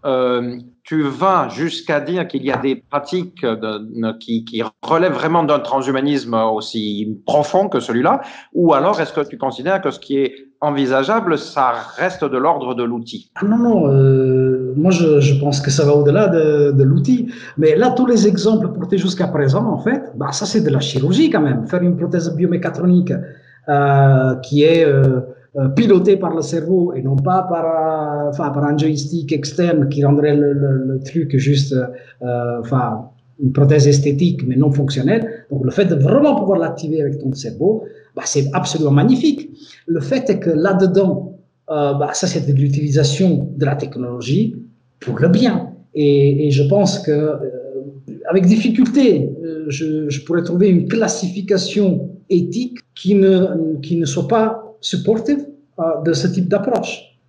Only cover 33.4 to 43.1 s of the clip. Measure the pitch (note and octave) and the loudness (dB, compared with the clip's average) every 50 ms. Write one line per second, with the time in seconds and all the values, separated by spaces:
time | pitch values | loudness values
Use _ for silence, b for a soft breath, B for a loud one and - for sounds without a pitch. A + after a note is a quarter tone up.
33.4 | C#3+ B2+ - C#3 C#3 C3+ D3 D3+ C3+ D3 C#3+ C#3 C#3 D3 C#3 C#3 F3 E3 C#3 C3+ | -2 -2 2 2 4 4 6 6 6 6 4 4 4 2 0 2 2 0 0 0
34.4 | B2 B2 B2+ C3 D3+ D3+ C3+ C#3 C#3 C3 - C3+ B2+ D3 G#3 A3+ - - - - | -4 -2 0 2 2 2 2 0 0 -2 -2 -2 0 0 0 0 0 -4 -10 -12
35.4 | - _ C#3+ C#3 B2 B2 - - G3+ F3 F3 C#3 C3+ - G3 C4+ D4 D4+ C4 - | -12 _ -6 -4 -4 -2 0 0 0 2 2 2 2 4 4 4 4 4 2 2
36.4 | G3 F#3 G3 E3+ E3 D#3 C#3 - E3 D#3 D#3+ D#3 D3 C#3 - - - C3 B2+ - | 0 0 0 0 0 -4 -6 -8 -6 -6 -4 -2 -2 -2 -4 -4 -6 -6 -8 -6
37.4 | - A#2 G#2 G2 C#3 F#3+ A3 A3 B B B B B B B - - - - C#3+ | -8 -12 -6 -2 0 0 0 0 B B B B B B B -10 -8 -4 -2 0
38.4 | C3+ - - F3+ C#3+ - - D#3 D#3 C#3+ C3+ C#3 - A#3 C4 - - D#4 C#4 - | -2 0 -2 -4 -4 -4 -4 -2 0 4 4 4 4 4 4 4 2 0 0 0
39.4 | - - B B B B B B B - E3 - C#3 - C4 C4 B3 - G3+ - | -6 -14 B B B B B B B -4 -4 -4 -2 -2 -2 -2 0 0 -2 -2
40.4 | - E3+ D#3+ D3+ E3 G3 G3 F3+ F#3+ F#3 - G3 G3 F3+ C#3+ C3 - - - - | 0 -2 0 0 0 2 2 2 2 2 4 2 2 2 0 -4 -6 -12 -16 -20
41.4 | _ _ _ _ _ - D#3+ D3+ D3 C#3+ C#3+ C#3+ C#3+ C#3 - - - - - E3 | _ _ _ _ _ -8 -4 -2 -2 -2 0 -2 -2 -4 -4 -4 -4 -2 -2 -2
42.4 | C3+ C#3 C#3 C3+ C#3+ C#3+ C#3 C#3+ D3+ D3 C3+ D3+ D3+ C#3 | -2 0 2 2 2 2 0 0 -2 0 2 2 2 2